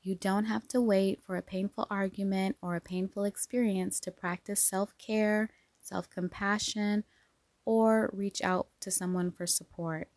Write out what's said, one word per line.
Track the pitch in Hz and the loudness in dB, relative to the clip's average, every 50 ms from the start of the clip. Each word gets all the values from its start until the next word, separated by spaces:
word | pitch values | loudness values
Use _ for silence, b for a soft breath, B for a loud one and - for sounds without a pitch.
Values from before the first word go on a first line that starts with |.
you | _ 185 190 | _ -4 -6
don't | 180 - 196 196 208 214 | -2 0 2 2 2 2
have | 220 214 220 - - | 0 -2 -4 -4 -2
to | - 254 | 0 2
wait | 240 220 202 190 196 196 196 - | 4 6 4 4 4 2 0 -2
for | - - 185 180 | -6 -6 -6 -6
a | |
painful | - - - 185 196 202 - - - - | -6 -4 -4 -4 -4 -4 -2 -4 -4 -2
argument | 208 196 196 190 190 202 196 196 190 190 190 190 - - | 0 -2 -2 -2 -2 -2 -2 0 0 0 0 -2 -2 -4
or | - 180 175 | -4 -4 -4
a | 170 | -4
painful | - - 185 180 185 190 - 202 202 | -4 -4 -4 -4 -4 -4 -2 -2 -2
experience | 202 202 - - - - 247 240 220 190 185 180 190 - - | -2 -2 -4 -6 -2 0 0 0 2 0 0 -2 -2 -4 -4
to | - 185 | -6 -8
practice | - - - 175 180 185 _ - 208 - | -10 -6 -6 -6 -6 -6 _ -4 2 4
self-care, | - - - 190 202 - - - - - 220 214 214 208 214 214 220 220 b b b b b _ | 4 4 4 2 -2 -2 -6 -16 -6 -2 0 2 2 4 2 2 0 -2 b b b b b _
self-compassion, | - - 196 185 180 - - 180 175 180 - - 202 196 208 208 - - - 214 208 208 208 214 208 b b b b b b b _ _ _ _ _ | -12 -6 -6 -6 -6 -6 -6 -4 -4 -4 -4 -4 0 0 0 0 -2 -4 -4 -2 0 0 0 0 -2 b b b b b b b _ _ _ _ _
or | 226 226 226 220 220 220 220 214 - | 2 4 6 6 6 6 4 2 0
reach | - 190 202 202 - - | -4 -4 -6 -4 -4 -2
out | - 185 185 180 - _ _ _ | -2 0 0 0 -2 _ _ _
to | - 196 | -6 -2
someone | - - 185 180 180 180 180 180 | -2 0 0 0 0 0 0 -2
for | - - 180 | -2 -4 -2
support. | 175 - - 175 _ - - 170 165 160 156 - _ _ | 0 0 0 -2 _ -10 -8 -6 -4 -4 -6 -8 _ _